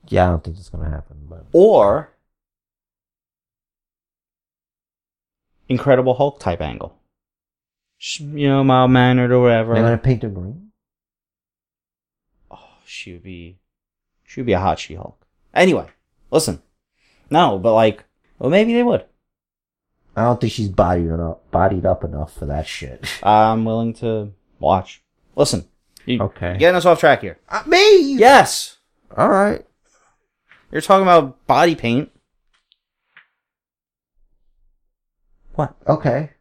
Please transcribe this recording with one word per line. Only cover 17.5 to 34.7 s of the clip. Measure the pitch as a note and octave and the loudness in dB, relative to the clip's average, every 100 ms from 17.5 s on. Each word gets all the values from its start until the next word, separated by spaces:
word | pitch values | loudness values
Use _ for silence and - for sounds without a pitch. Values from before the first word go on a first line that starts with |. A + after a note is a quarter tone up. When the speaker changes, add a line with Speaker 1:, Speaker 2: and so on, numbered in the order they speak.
| G2 | 0
Speaker 2:
but, | G#2+ | 2
like, | A2 A2+ G#2+ _ _ _ _ | 4 2 0 _ _ _ _
well, | B2+ | -4
maybe | F#3 A3 A#3 | -2 0 0
they | |
would. | B3 G3 - _ _ _ _ _ _ _ _ _ _ - | 0 -2 -6 _ _ _ _ _ _ _ _ _ _ -4
Speaker 1:
I | |
don't | A#2 A#2+ | -2 -2
think | A#2 | -4
she's | - G#2 | -6 -6
bodied | F2+ F2+ F2+ E2 | -2 0 0 -2
enough, | E2 E2 E2 _ | -4 -6 -10 _
bodied | F2+ F#2 F#2 F2+ | -2 0 0 -2
up | F2+ | -4
enough | E2 D2+ D2+ | -6 -10 -12
for | - C#2+ | -12 -10
that | C#2+ D2+ | -8 -10
shit. | - C2+ A#1+ - - | -12 -16 -16 -14 -6
<laughs> | |
Speaker 2:
I'm | G2+ G#2+ A2 A2+ A2+ | 0 2 2 0 -4
willing | A2+ A#2 A2 | -4 -6 -6
to | A#2+ A2 G#2 G2+ _ _ | -6 -6 -8 -16 _ _
watch. | D2 F#2 F#2 - _ _ _ - | -2 -2 -4 -20 _ _ _ -4
Listen, | C#3+ F#2+ - _ _ _ - | -2 -2 -8 _ _ _ -8
you, | B2 | -6
Speaker 1:
Okay. | G2 - F2 | -6 -6 -10
Speaker 2:
you're | F#2 | 0
getting | E3 F3+ | 2 4
us | E3+ | 2
off | E3 | 2
track | D#3+ B2 | 2 2
here. | G2 D#2+ _ | -2 -16 _
Speaker 1:
Uh, | - D4+ | -12 0
me? | E4+ G#4 G4 C#4 C4+ | 2 6 6 4 4
Speaker 2:
Yes. | B3 C4 - - - _ _ _ _ - | 6 6 4 -4 -12 _ _ _ _ -2
Speaker 1:
All | D#3+ | 0
right. | G3 G3+ - - _ _ _ _ _ _ _ _ _ _ | 2 0 -4 -12 _ _ _ _ _ _ _ _ _ _
Speaker 2:
You're | D3+ | -10
talking | D#3 G3 | 0 2
about | F#3+ E3+ C#3 - - | 6 4 2 -10 -2
body | C3 F3 | 2 2
paint. | D#3+ A#2+ A#2+ D#3 _ _ _ _ _ _ _ _ _ _ _ _ _ _ _ _ _ _ _ _ _ _ _ _ _ _ | 0 -2 -2 -4 _ _ _ _ _ _ _ _ _ _ _ _ _ _ _ _ _ _ _ _ _ _ _ _ _ _